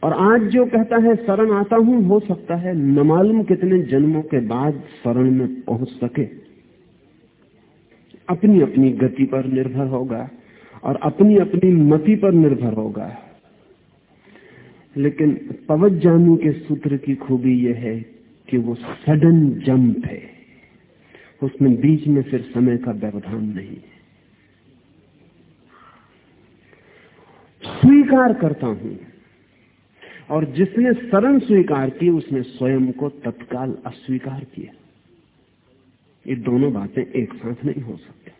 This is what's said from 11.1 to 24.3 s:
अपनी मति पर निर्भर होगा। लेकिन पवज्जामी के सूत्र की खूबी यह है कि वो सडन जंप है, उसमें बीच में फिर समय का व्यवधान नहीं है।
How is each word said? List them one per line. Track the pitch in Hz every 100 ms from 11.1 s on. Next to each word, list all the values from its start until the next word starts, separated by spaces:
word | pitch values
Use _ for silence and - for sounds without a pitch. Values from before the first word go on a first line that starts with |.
| - 202 208
अपनी | 180 180 185
मति | 175 147 156 156 214
पर | 202
निर्भर | 175 156 131 120
होगा। | 110 110 104 98 123 - _ _ _ _ _ _ _ _ _ _ - - - - _ _ -
लेकिन | 143 - 151 - - - -
पवज्जामी | 151 202 175 175 170 170 165
के | 156
सूत्र | 143 - 143 147 139
की | 135
खूबी | 135 - 131 127 127 123
यह |
है | 117 120 110 113 - _ _ -
कि | 127
वो | 117
सडन | 117 - - - 156 165 165 147
जंप | 117 - 131 123 104
है, | - - - - _ _ _ _ _ _ _ - - _
उसमें | 135 - 135 117
बीच | 135 156 151
में | 143
फिर | 131 127
समय | 117 120 127 120
का | 123
व्यवधान | 107 107 104 92 110
नहीं | 107 98 95
है। | - - _ _ _ _